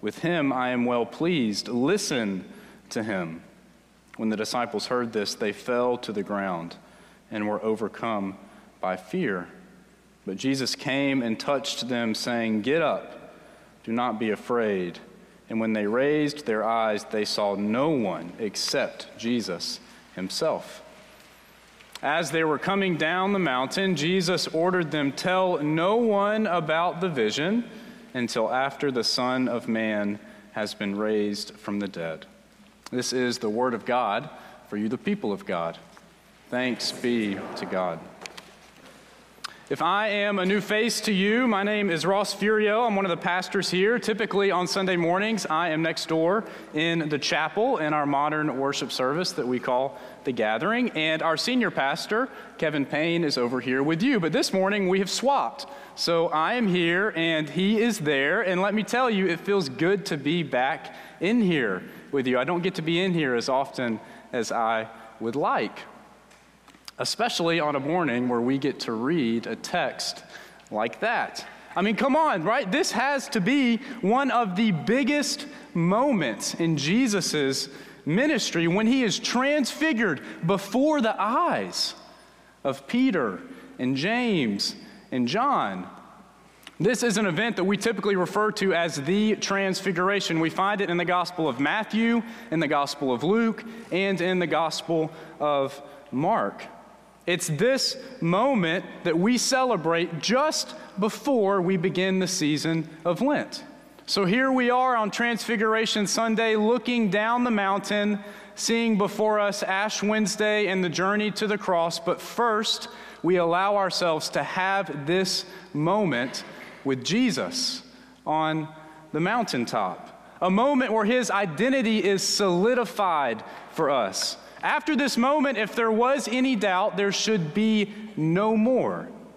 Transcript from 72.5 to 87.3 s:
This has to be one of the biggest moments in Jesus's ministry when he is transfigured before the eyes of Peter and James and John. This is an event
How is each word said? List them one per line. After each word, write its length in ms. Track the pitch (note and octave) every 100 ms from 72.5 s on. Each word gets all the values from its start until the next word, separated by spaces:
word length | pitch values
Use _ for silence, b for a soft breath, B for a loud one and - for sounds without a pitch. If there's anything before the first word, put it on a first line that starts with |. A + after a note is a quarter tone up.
| B3 G3+
This 220 | B3 -
has 340 | G#3+ C4 C#4+ -
to 120 | A3+
be 360 | F3 C#4+ B3+ A3+ B B
one 320 | F#3 A#3+ C4+
of 240 | A#3+ A3+ F3+
the 160 | A3+
biggest 760 | E3 B2+ A#3+ D4 D4 D4 - - B B
moments 800 | F3+ E3+ G3+ C#4+ A3+ C#3 G2+ -
in 240 | - E3 D#3
Jesus's 920 | C#3 G#3 C4 G3+ D#3+ D#3 C3+ C3+ - B B B -
ministry 640 | E3+ D4 C4+ - E3+ E3+
when 200 | F#3 A3
he 160 | C4+
is 160 | A#3+ E3+
transfigured 1000 | - B3 C4 D4+ B3+ - D#4 A#3+ A3 C3+ B B E3
before 560 | G3 G3 B3 D4 D4+
the 200 | A3 G3+
eyes 720 | G3+ C4 E4+ D#3 F#2+ E2+ - - - B B B B B
of 240 | C#3 C3 -
Peter 540 | A#3+ C4 F#3 A#2 F2+ - B B B
and 200 | B2+ C3+
James 800 | E3+ A#3+ A#3+ F#3+ A#2+ G2+ - - B B B
and 160 | C3 A#2+
John. 600 | F3+ C#4 A3 A#2 F#2+ F#2 - - - - - B B B B
This 220 | F3 B3
is 160 | A#3+ G3+
an 80 |
event 300 | G#3